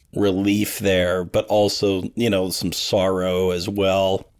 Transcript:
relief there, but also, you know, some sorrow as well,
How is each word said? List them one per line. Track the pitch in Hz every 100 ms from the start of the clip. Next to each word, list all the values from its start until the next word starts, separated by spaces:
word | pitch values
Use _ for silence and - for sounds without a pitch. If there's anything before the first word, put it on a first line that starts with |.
| _
relief | - 101 95 101 104 104 -
there, | 101 92 90 92
but | 87 107 -
also, | 107 104 - 104 95 85 -
you | 117
know, | 98 92
some | - 90
sorrow | - - 104 95 95 92 92 92
as | 90 92
well, | 101 95 95 95 98 - _